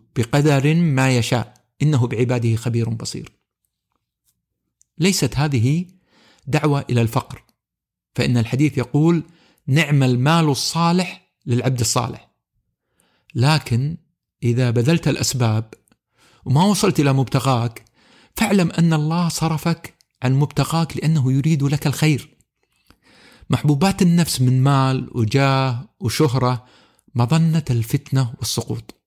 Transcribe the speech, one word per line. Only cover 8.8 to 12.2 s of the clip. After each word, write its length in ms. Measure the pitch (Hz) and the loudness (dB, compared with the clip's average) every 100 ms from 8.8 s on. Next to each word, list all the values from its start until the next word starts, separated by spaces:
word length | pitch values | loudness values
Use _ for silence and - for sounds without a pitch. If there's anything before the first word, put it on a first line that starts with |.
| 120 143 160 170 147 _ _ _ - | -4 0 2 0 -2 _ _ _ -2
"نعم 360 | 139 147 147 | 0 2 2
المال 460 | 131 123 135 170 156 | 2 2 2 2 2
الصالح 840 | 127 - 165 170 180 175 - _ _ - | 0 -2 -2 0 0 -2 -8 _ _ -4
للعبد 340 | 120 123 123 | -2 -2 -2
الصالح"، 520 | 107 127 120 - | -2 -2 -4 -8